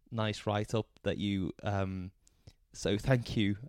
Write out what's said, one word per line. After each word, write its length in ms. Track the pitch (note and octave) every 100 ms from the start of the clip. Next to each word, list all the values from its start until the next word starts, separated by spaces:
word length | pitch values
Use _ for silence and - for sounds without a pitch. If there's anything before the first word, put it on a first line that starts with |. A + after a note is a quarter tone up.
| -
nice 360 | A#2 G#2+ G2+ -
write-up 400 | G#2 G#2+ A2+ G#2+ -
that 160 | - F2
you, 340 | G2+ G2 F2+ -
um, 480 | - G2+ G2 F#2+ F#2 - _ _ - - _
so 260 | - - G#2
thank 380 | C3 C3 A#2 -
you. 200 | G2+ G2+